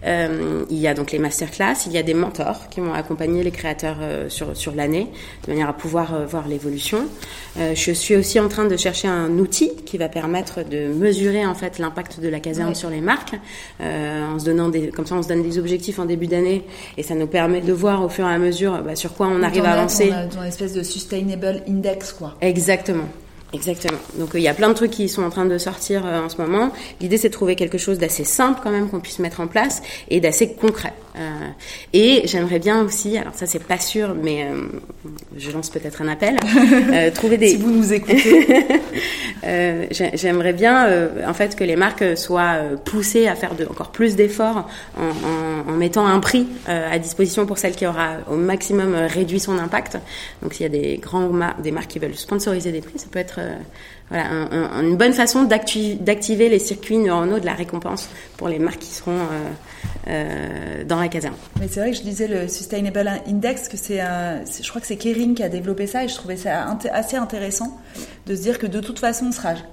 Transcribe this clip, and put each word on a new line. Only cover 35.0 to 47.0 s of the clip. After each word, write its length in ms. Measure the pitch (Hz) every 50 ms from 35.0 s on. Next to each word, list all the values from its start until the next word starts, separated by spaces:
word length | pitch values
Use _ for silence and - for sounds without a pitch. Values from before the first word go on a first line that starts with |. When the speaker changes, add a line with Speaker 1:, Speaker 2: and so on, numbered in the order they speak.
| - 156 151 151 - - -
Speaker 1:
je 140 | 143 139 143
lance 220 | 147 156 160 -
peut-être 320 | - 160 156 151 143 - 156
un 40 | 156
appel, 300 | 151 151 214 202 262 254 - 214 220 262 247
Speaker 2:
<laughs> 280 | 254 240 254 220 220 269
Speaker 1:
euh, 160 | 165 165 165
trouver 280 | 165 - - 226 220 220
des 100 | 220 208
Speaker 2:
Si 80 | 180 208
vous 140 | 202 233
nous 200 | 233 226 220 196
écoutez. 560 | 208 202 - - 196 269 277 220 220 330 294 - 247
Speaker 1:
<laughs> 140 | 262 285 - 262 320 - - - - - - - - - 233 - - -
Euh, 400 | 175 180 175 175 175 170 170 - -
j'ai-, 200 | - - 185 170 -
j'aimerais 360 | 165 180 185 175 175 170 180
bien, 340 | 180 175 208 233 247 262 254 220
euh, 200 | 185 175 170 165 - - -
en 80 | - 170
fait, 220 | - 208 202 208
que 80 | - 196
les 140 | 180 165 170
marques 400 | 185 202 214 - 214 185 170 165
soient, 380 | - - 180 175 175 175 170
euh, 200 | 160 151 147 143
poussées 520 | 139 - - - 214 202 202 - 226 226 214
à 80 | 180
faire 200 | - - 180 180
de, 80 | 165 165
encore 260 | - - - 165 -
plus 260 | - - 220 226 208 190
d'efforts 500 | 208 208 208 - 220 220 226 214 180 - - - - - - -
en, 720 | 160 165 160 160 160 156 160 160 160 160 160 156 147 139
en, 20 | 156
en 40 | 165
mettant 280 | 170 175 170 220 208
un 140 | 202 190 196
prix, 260 | 196 - - 254 247 247 - - - -
euh, 240 | 175 170 160 160
à 80 | 160 170